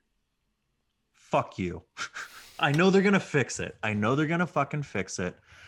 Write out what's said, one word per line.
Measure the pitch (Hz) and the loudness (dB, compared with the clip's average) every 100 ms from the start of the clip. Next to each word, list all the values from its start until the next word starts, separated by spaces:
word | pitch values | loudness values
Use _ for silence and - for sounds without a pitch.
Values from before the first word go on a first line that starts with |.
| _ _ _ _ _ _ _ _ _ _ _ | _ _ _ _ _ _ _ _ _ _ _
fuck | _ - 151 - - | _ -2 -2 -2 -6
you. | 90 85 - - - - | -6 -6 -14 -12 -10 -10
<laughs> | - - - - | -16 -18 -20 -4
I | 151 | 0
know | 147 190 | 4 6
they're | 190 | 6
gonna | 196 196 | 4 2
fix | - 143 117 - | 2 0 0 -4
it. | 87 - | -8 -6
I | 110 | -4
know | 104 107 139 | 0 2 2
they're | 151 | 0
gonna | 170 180 | 0 0
fucking | 151 139 151 | -2 -2 -4
fix | 139 101 90 - | -6 -6 -6 -4
it. | 90 - _ - | -6 -6 _ -20